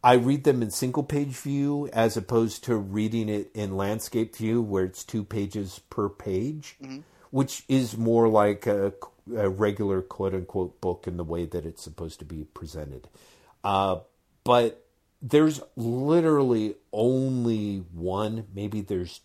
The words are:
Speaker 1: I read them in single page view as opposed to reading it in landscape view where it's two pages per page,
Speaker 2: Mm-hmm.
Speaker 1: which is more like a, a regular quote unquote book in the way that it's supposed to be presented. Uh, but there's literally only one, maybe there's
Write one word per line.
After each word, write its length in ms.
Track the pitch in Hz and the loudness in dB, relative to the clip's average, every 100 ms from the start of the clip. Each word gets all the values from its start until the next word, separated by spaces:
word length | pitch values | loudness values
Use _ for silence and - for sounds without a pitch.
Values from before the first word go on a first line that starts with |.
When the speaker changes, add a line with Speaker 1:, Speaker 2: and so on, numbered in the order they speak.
Speaker 1:
I 100 | 123 | 6
read 300 | 123 120 143 | 6 6 4
them 180 | 147 127 | 4 4
in 80 | 110 | 0
single 320 | - 127 147 | -2 -2 -2
page 320 | 139 147 143 123 | -2 -2 -2 -6
view 540 | 143 139 143 143 143 | -4 -2 0 -2 -2
as 240 | 113 113 110 | 2 2 0
opposed 480 | 92 113 113 - - | 0 2 2 -2 -2
to 100 | 113 | -2
reading 520 | 98 104 107 113 107 | 0 -2 0 0 0
it 220 | 104 - | -2 -4
in 220 | 107 101 95 | -6 -4 -2
landscape 600 | 98 110 - 113 113 - | -2 -2 -2 -2 -2 -2
view 260 | 110 117 | 0 0
where 240 | 110 98 90 | 0 0 -2
it's 180 | - | -4
two 200 | - 110 | -8 -6
pages 560 | 104 110 101 107 98 - _ | -4 -4 -4 -6 -8 -12 _
per 180 | - 101 | -4 -4
page, 720 | - 104 95 131 156 - - | -4 -4 -2 -4 -8 -14 -18
Speaker 2:
Mm-hmm. 180 | 135 131 - _ _ | -16 -16 -18 _ _
Speaker 1:
which 320 | 135 131 - - | -2 -2 -4 0
is 300 | 135 120 110 | 0 0 0
more 300 | 113 117 113 | 2 6 6
like 380 | 107 104 101 113 | 6 4 2 0
a, 260 | 101 98 - - _ - 117 | 0 0 -4 -14 _ -8 -2
a 140 | 98 | 0
regular 520 | 95 104 101 101 95 | 2 0 2 0 -2
quote 320 | 92 - 95 | -4 -4 -4
unquote 460 | 95 87 98 90 - | -4 -4 -6 -6 -4
book 260 | 92 87 92 | -6 -4 -6
in 100 | 87 | -8
the 60 | |
way 220 | 82 82 82 | -6 -6 -4
that 200 | 90 80 | -6 -8
it's 160 | - | -12
supposed 360 | - - 82 - | -16 -12 -12 -12
to 60 | 78 | -14
be 200 | 80 76 | -12 -12
presented. 640 | - 78 78 73 64 - _ - _ _ _ | -14 -14 -12 -12 -14 -20 _ -20 _ _ _
Uh, 340 | 101 196 196 180 - _ _ _ | 0 2 2 -2 -6 _ _ _
but 420 | 123 120 117 - _ _ _ _ | 4 4 4 -2 _ _ _ _
there's 400 | 127 147 156 143 - - | 2 4 4 2 -8 -6
literally 1000 | 117 123 139 170 160 147 135 113 107 - _ | -2 -2 2 4 4 4 4 2 0 -6 _
only 840 | 104 120 131 135 127 120 110 104 98 87 | 0 2 2 0 0 0 0 -2 -4 -8
one, 540 | 85 87 95 107 113 104 | -6 -4 -2 -2 -4 -8
maybe 280 | 98 104 107 | -8 -6 -6
there's 380 | 98 95 87 - | -4 -4 -6 -12